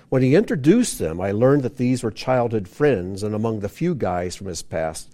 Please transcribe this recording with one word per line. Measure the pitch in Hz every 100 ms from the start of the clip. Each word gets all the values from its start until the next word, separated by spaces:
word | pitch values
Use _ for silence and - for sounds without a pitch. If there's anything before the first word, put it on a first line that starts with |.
| _
When | 131
he | 131
introduced | 156 240 202 131 233 247 -
them, | 80 82
I | 98
learned | 101 127 143
that | 123 -
these | 123 127
were | 113
childhood | - - 127 120 110 90
friends, | - 147 101 90 98
and | 107 107
among | 113 110
the | 98
few | - 170
guys | 151 98 90 90 -
from | 95
his | 82
past, | - 85 80 78 -